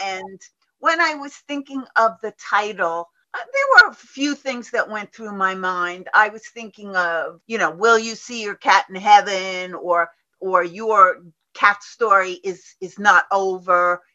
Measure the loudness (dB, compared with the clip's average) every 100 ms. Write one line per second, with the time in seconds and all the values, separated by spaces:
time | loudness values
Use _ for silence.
0 | -8 -8 -12 -18 -20 _ _ _ -2 0
1 | -2 -4 -12 -16 -10 -10 -8 -12 -4 0
2 | 0 -2 -12 -12 -2 -2 -2 -4 -4 -4
3 | -8 _ _ -14 -6 -2 4 4 4 -2
4 | _ -6 -6 -4 -8 -8 -6 -6 -4 -8
5 | -12 -14 -12 -4 -4 -2 -6 -4 -6 -8
6 | 0 2 2 -2 -18 -18 -18 -16 -6 -4
7 | -2 -4 -6 -12 -8 -2 -2 2 2 2
8 | 0 -10 -12 -10 -8 -4 2 2 2 -4
9 | 6 6 6 -4 -4 -8 -10 -8 -2 0
10 | -2 _ _ _ -2 0 -2 -4 0 4
11 | 4 2 -12 _ _ 0 2 2 -6 -6
12 | 2 2 2 -6 -10 -10 -16 _ -14 0
13 | 4 4 4 0 0 -2 0 2 2 -2
14 | _